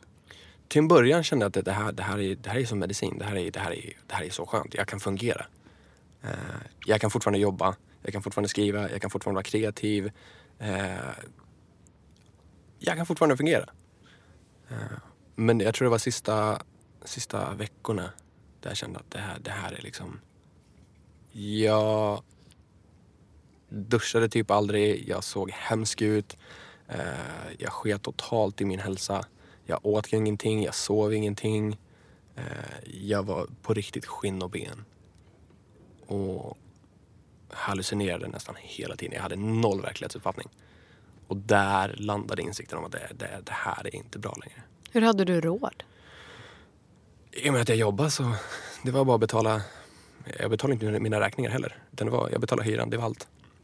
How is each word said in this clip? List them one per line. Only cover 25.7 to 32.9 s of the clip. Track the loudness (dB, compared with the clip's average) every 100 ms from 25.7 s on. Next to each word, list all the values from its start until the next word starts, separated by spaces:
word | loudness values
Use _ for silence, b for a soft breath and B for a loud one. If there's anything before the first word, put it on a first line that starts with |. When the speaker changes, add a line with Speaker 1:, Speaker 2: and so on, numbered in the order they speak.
| 0 0 0
Speaker 1:
ut. | 2 2 0 -10 B B B B -12
Eh, | -6 -6 -6 -8 -10 -12 -8
jag | -6
sket | -4 -2 -2
totalt | -2 -8 0 2 2 2
i |
min | -2 0
hälsa. | -2 -4 -2 -4 -4 b b b
Jag | -4 -2 2
åt | 2 2
ingenting, | 2 2 2 2 2
jag | 0
sov | -2 2 2 4
ingenting. | 2 0 0 0 0 0 -4 b b b b _ -12
Eh, | -10 -10 -10 -12
jag | -14